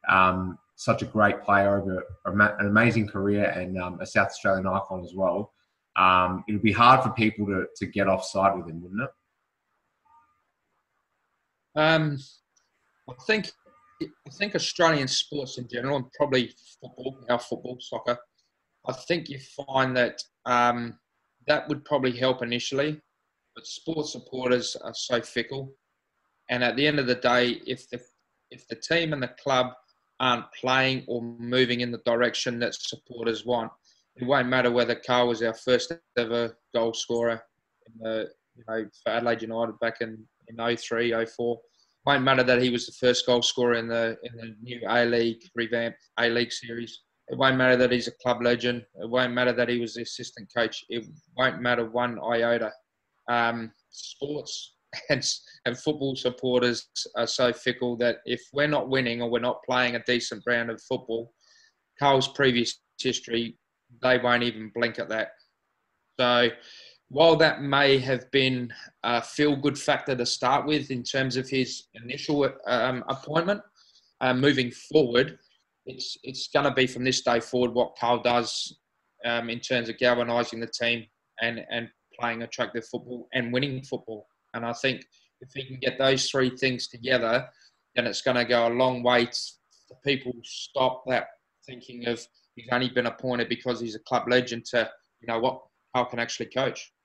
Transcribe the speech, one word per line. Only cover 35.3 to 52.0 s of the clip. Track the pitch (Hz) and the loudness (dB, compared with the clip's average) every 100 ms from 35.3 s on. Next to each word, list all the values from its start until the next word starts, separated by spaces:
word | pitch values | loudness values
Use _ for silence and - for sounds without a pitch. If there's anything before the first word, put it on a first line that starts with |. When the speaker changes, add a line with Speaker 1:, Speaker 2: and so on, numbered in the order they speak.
| 113 | 2
Speaker 2:
our | 113 | -2
first | 113 - 123 - 170 _ - | -2 2 2 2 -10 _ -4
ever | 113 117 117 - _ | 0 0 -2 -6 _
goal | 117 113 | 0 0
scorer | 113 - 117 117 113 - _ _ _ - | -2 -4 0 0 -2 -10 _ _ _ -20
in | 113 | -12
the, | 113 110 104 _ _ | -6 -4 -6 _ _
you | 120 117 | -20 -8
know, | 113 107 _ | -6 -6 _
for | - | -2
Adelaide | 117 120 113 | 0 0 -2
United | 113 113 113 104 | -4 -4 -4 -2
back | 117 - | -4 -4
in, | 113 110 107 _ - | -8 -10 -20 _ -20
in | 113 | -6
oh | 117 117 | -2 -2
three, | - 117 120 | -2 0 0
oh | 113 | 0
four. | 113 - 120 117 _ _ _ _ | -2 -2 -4 -4 _ _ _ _
Won't | - 139 | 2 4
matter | 131 131 | 4 4
that | 123 123 | 6 4
he | 127 | 4
was | 120 | 0
the | - | -4
first | - 123 120 | 0 2 2
goal | - 123 | 2 2
scorer | 117 - 120 | 2 0 0
in | 117 117 | 0 0
the, | 117 113 113 | -2 -2 -4
in | 120 117 | -12 -14
the | 113 107 | -16 -16
new | 120 120 104 | -14 -10 0
A-League, | 120 120 120 117 113 - | 2 4 4 0 -2 -10
revamped | 117 113 117 117 - _ - | -6 -2 -2 -4 -8 _ -2
A-League | 117 117 120 | 0 2 -2
series. | - 120 117 117 - _ _ - | -6 -10 -12 -12 -16 _ _ -12
It | 127 | 2
won't | 131 131 | 2 4
matter | 127 123 | 4 6
that | 127 | 4
he's | 123 117 | 2 -2
a | - | -6
club | 123 117 | -2 0
legend. | 120 120 120 120 110 - | 2 2 0 -4 -10 -14
It | 110 | -2
won't | 123 123 | 0 0
matter | 120 123 | 0 0
that | 117 117 | 2 0
he | 120 | 0
was | 117 | -4
the | 117 | -8
assistant | 113 - 117 - 98 | -10 -12 -14 -16 -8
coach. | 120 113 - - | -2 -2 -2 -8
It | 117 110 - _ - | -8 -8 -20 _ -2
won't | 131 - | 0 0
matter | 123 120 113 | 0 0 0
one | 120 | -2